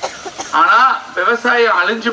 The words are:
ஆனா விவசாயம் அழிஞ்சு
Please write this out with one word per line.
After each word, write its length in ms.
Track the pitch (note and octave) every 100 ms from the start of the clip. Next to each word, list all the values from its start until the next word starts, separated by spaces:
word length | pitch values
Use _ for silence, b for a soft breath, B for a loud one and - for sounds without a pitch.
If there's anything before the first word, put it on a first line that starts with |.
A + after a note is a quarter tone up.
| - - - - - -
ஆனா 200 | - A3+ C4 - - -
விவசாயம் 600 | G3+ A#3 B3 A#3+ A#3 -
அழிஞ்சு 300 | F3+ A3+ A3+